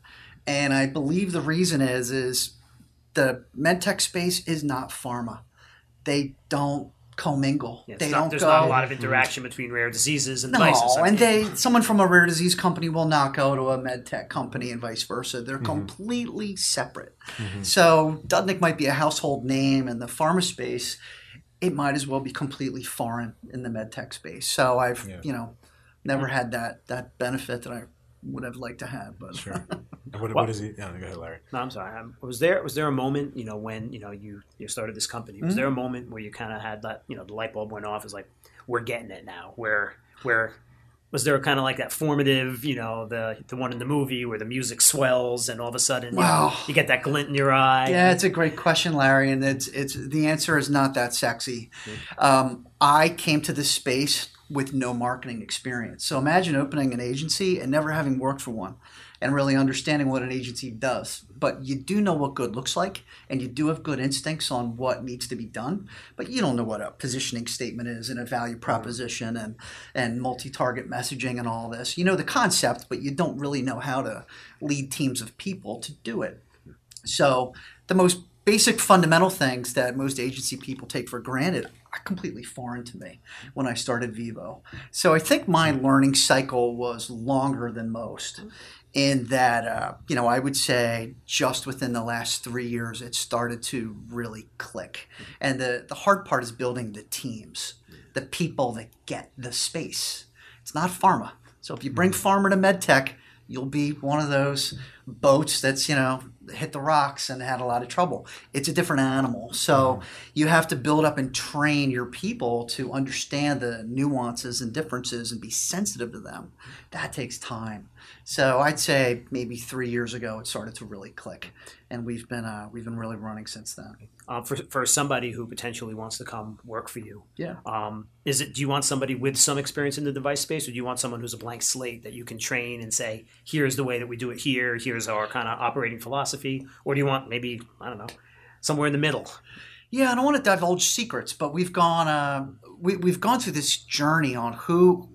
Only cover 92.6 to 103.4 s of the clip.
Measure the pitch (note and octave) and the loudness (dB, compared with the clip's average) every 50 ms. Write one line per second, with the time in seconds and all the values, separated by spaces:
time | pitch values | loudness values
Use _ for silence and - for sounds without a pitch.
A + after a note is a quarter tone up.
92.6 | A#2+ A#2+ A#2 A#2 A#2 A#2 A2 A#2 B2 A#2+ A#2+ - - - B2 A#2 A#2+ A#2 A#2+ A#2 | -4 -4 -4 -4 -6 -6 -8 -10 -12 -8 -6 -6 -4 -2 -2 -2 -2 -2 -4 -6
93.6 | A#2 - - B2 A2 A2+ G#2 G#2 A2 A2+ A#2 A#2+ A#2 A2 G#2+ G#2+ - _ _ - | -8 -6 -6 -6 -6 -6 -10 -12 -14 -10 -8 -8 -6 -8 -8 -12 -16 _ _ -14
94.6 | - - - G#2 F2 - - - - _ - - G#2+ - - - - C#3 C3+ B2+ | -12 -10 -10 -12 -12 -10 -12 -14 -14 _ -18 -20 -18 -18 -10 -4 -2 -2 -2 0
95.6 | C3 B2 B2 - - - C#3 - - G3+ G3 F#3+ G3 - - B2+ A#2+ A#2 A2+ - | 0 -2 -2 -2 -6 -10 -10 -2 4 4 4 4 2 0 0 0 0 -2 -6 -4
96.6 | B2+ B2 A#2+ B2+ A#2 A2 G2+ G#2 G#2 - - - - B2 A2+ G#2+ A2 - - - | -4 -4 -4 -4 -6 -8 -10 -12 -12 -10 -10 -8 -8 -8 -10 -10 -14 -14 -12 -10
97.6 | - - - _ _ _ - - - _ - C3+ C3+ - - - F3 D3+ - - | -10 -10 -12 _ _ _ -20 -20 -16 _ -8 -8 -8 -6 -4 -2 -2 -2 0 0
98.6 | C3+ A#2+ A2 A2+ A2+ - _ _ - - C3+ A2+ - - - C3+ B2 A#2+ A#2 - | -2 -2 -2 -6 -12 -14 _ _ -10 -10 -10 -10 -10 -14 -16 -12 -10 -6 -4 -4
99.6 | - - - E3 D3 F#2 - - - - - - - _ _ _ - - - _ | -4 -4 -4 -6 -8 -6 -6 -6 -4 -4 -6 -8 -12 _ _ _ -20 -20 -20 _
100.6 | - - - D3+ E3+ F3+ F3+ - - F#3+ E3+ A#2+ G#2 - - _ _ - _ _ | -14 -6 -2 0 0 0 0 6 6 6 6 6 0 -6 -14 _ _ -20 _ _
101.6 | - - D#3 A#2+ - C#3 A#2 A#2 F3+ F#3+ F#3 - - G3+ G3 G3 G3 G3 G3 F#3+ | -12 -10 -10 -8 -6 -4 0 4 4 4 4 4 4 4 4 6 6 4 4 6
102.6 | F#3 F#3+ F#3+ F#3 - - C#3+ C3+ C3+ - - - - - - _ | 6 4 4 4 6 6 6 6 6 0 -8 -12 -20 -20 -20 _